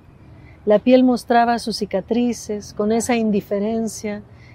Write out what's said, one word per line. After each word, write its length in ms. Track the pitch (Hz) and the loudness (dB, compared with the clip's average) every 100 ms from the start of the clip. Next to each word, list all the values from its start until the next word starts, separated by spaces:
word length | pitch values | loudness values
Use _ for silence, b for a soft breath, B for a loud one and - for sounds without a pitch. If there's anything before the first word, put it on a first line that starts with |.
| - - B B B B - | -20 -20 B B B B 2
la 140 | 208 | 2
piel 220 | 247 254 | 6 6
mostraba 560 | 254 240 - 233 233 233 | 6 2 2 2 2 0
sus 180 | 226 202 | -4 -6
cicatrices 960 | 196 190 - 233 240 220 - 208 - | -4 -4 -2 -2 -2 -4 -8 -10 -8
con 180 | - 208 | -4 -2
esa 240 | 226 220 233 | 0 0 0
indiferencia 1040 | 220 202 - 202 208 226 220 - 214 208 - b b | 0 -2 -2 -4 -2 -4 -6 -8 -10 -10 -14 b b